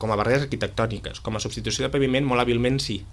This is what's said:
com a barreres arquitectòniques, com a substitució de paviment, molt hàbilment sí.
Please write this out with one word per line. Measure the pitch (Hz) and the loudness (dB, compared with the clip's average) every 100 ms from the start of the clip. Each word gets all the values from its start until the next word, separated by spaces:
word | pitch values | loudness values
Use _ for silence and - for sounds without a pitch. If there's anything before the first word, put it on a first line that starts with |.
com | 110 | 0
a | 104 | 2
barreres | 107 131 139 | 4 2 2
arquitectòniques, | 139 101 - 113 107 - - | -2 -2 0 -2 -2 -8 -8
com | - 110 | -6 -4
a | |
substitució | 110 120 113 104 | -4 -6 -4 -2
de | 131 | 0
paviment, | 143 135 131 | 2 2 2
molt | 139 123 | 2 2
hàbilment | 120 117 123 135 | 2 2 2 0
sí. | 139 101 - | -2 -6 -8